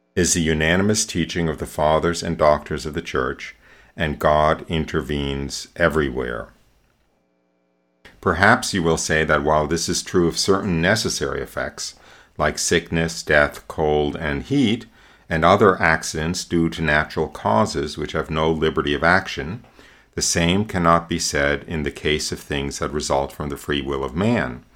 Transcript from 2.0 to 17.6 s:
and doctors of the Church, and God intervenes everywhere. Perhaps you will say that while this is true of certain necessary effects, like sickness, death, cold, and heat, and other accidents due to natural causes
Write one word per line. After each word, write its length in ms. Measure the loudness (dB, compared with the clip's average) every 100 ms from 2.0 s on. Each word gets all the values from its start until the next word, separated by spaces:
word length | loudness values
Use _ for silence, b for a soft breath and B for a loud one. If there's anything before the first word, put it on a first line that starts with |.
| 2 -2
and 160 | -4 2
doctors 480 | 4 2 0 -8 -6
of 80 |
the 80 | -8
Church, 540 | -6 -4 -4 -6 -12 -20 b b b -4
and 220 | -2 2
God 440 | 4 4 4 2 -2
intervenes 1000 | -4 -2 -4 -2 -4 -2 -4 -6 -8 -10 0
everywhere. 760 | 2 2 0 -2 -6 -8 -12 _ _ _ _ _ _ _ _ _ _ _ _ _ _ _ -20 B
Perhaps 540 | -2 4 6 4 2 0
you 80 |
will 140 | 2 0
say 260 | 2 0
that 200 | 2 2
while 220 | 2 2 2
this 240 | -2 -2
is 140 | -4
true 240 | 0 2 2
of 100 | 0
certain 440 | 0 0 2 0
necessary 600 | 2 2 0 -4 -4 -4
effects, 540 | -8 -8 -8 -8 -12 -14 b b b -2
like 200 | -2 0
sickness, 640 | 0 0 0 -2 -2 -4
death, 460 | 2 4 4 -2 -12
cold, 480 | -2 0 2 0 -2
and 280 | -4 -4
heat, 420 | -2 0 2 0 -6 b b b b
and 140 | 2
other 340 | 4 6 6 4
accidents 640 | 2 2 -2 -4 -4 -4 -2
due 240 | 0 0
to 120 | 0
natural 460 | 0 2 0 -4 -4
causes 680 | -2 0 2